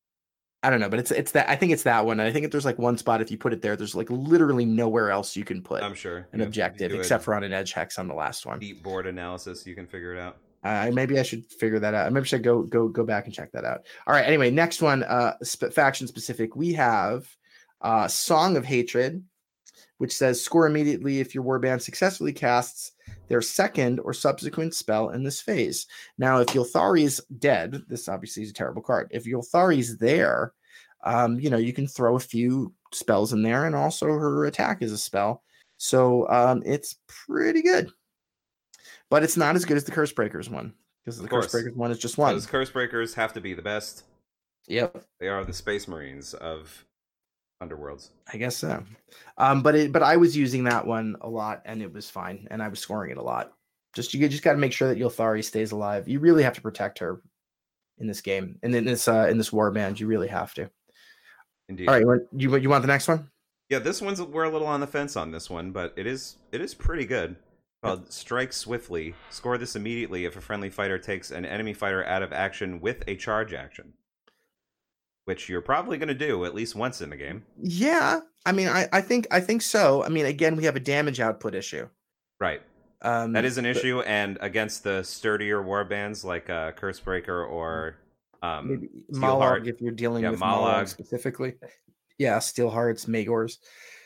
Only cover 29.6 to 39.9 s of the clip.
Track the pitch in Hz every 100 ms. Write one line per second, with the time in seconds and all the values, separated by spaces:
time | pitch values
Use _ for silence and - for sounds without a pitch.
29.6 | 185 147 117 110 113 165 73 60 113 _
30.6 | _ - - - - 120 117 120 147 117
31.6 | 117 123 139 - 120 127 - 117 123 131
32.6 | 117 _ - - - 101 110 110 110 123
33.6 | 160 147 147 - 151 151 151 143 147 -
34.6 | - 190 113 104 - 98 104 120 _ _
35.6 | _ - - 127 127 123 - 120 123 127
36.6 | - 143 - - _ - - - - 330
37.6 | 339 370 - _ _ _ _ _ _ _
38.6 | _ - - - - 147 156 170 147 175
39.6 | 175 147 139